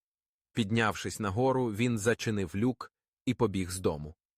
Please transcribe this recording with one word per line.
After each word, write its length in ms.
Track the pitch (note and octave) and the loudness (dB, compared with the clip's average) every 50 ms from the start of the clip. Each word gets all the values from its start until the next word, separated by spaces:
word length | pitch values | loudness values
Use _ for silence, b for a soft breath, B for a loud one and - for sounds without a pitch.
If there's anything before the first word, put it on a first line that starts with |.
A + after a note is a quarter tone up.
| _ _ _ _ _ _ _ _ _ _ - | _ _ _ _ _ _ _ _ _ _ -2
Піднявшись 680 | A#2+ A2+ G2 A2+ A#2 A2+ G#2 F#2 - - G2 - - | -2 -2 0 2 2 2 2 2 0 -4 -6 -6 -4
нагору, 460 | A2 G2+ F#2+ A#2 C3 C3 B2+ C3 B2+ A#2 G2+ | -4 -2 0 2 2 2 2 2 0 0 0
він 260 | G2+ B2 B2 A#2 G#2+ | 0 0 0 0 0
зачинив 580 | G2+ A#2 A2+ - - A#2 G#2+ G2+ F#2+ E2+ - | 2 2 2 2 0 -2 -2 -2 -2 -2 -2
люк 360 | G2 A2+ B2+ A#2+ - - - _ _ _ _ _ _ - | 0 0 0 0 -2 -8 -16 _ _ _ _ _ _ -2
і 100 | B2+ A#2 | -2 0
побіг 360 | - B2 G#2 F#2 F#2+ F#2 F2 | 2 2 0 2 0 -4 -4
з 100 | F#2 F#2+ | -4 -2
дому. 340 | F#2 G2 D#2+ D2 D2+ D2+ - _ _ _ _ | 0 0 0 -2 -6 -10 -12 _ _ _ _